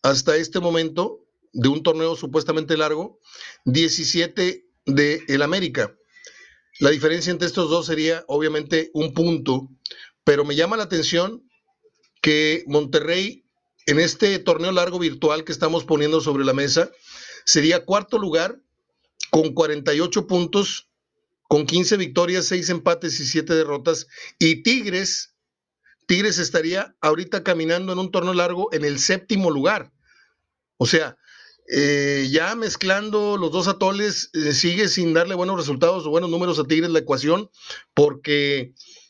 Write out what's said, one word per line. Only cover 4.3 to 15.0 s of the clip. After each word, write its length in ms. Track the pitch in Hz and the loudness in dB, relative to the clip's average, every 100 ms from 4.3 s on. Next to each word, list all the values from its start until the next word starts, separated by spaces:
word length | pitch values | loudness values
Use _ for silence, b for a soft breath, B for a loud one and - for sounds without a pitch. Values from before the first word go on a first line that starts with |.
| 196 180 185 _ _ | -2 -2 -4 _ _
de 380 | - 139 147 160 151 | -2 2 2 0 -2
el 140 | 139 | -2
América. 520 | 147 190 165 127 104 - _ B B B B B B - | 0 -2 -2 -4 -6 -8 _ B B B B B B 0
La 120 | 139 | 2
diferencia 400 | 151 156 170 175 | 4 2 0 -2
entre 180 | 180 170 | -2 -2
estos 220 | 196 156 | 0 0
dos 160 | 170 151 | 0 0
sería, 380 | 156 156 165 - | -2 0 -2 -2
obviamente, 600 | 147 156 151 131 160 160 | -2 0 -2 0 -2 0
un 200 | 156 156 | -2 -2
punto, 540 | 135 170 160 123 131 - _ B B B _ | 0 0 0 0 -2 -4 _ B B B _
pero 200 | - 143 | 2 2
me 100 | 147 | 2
llama 220 | 147 170 220 | 0 0 0
la 80 | |
atención 580 | 180 165 147 170 190 233 - _ _ _ _ _ _ _ | -2 -2 0 0 -2 -6 -18 _ _ _ _ _ _ _
que 440 | 151 151 151 170 147 | 2 2 2 0 0
Monterrey, 800 | 151 139 156 156 180 202 277 _ _ _ _ - | 0 2 0 0 -2 -4 -10 _ _ _ _ 0
en 140 | 143 | 2
este 380 | 170 - 202 190 | 2 2 0 2
torneo 320 | 185 160 180 | 0 0 2
largo 260 | 185 175 | 0 0
virtual 460 | 180 | 0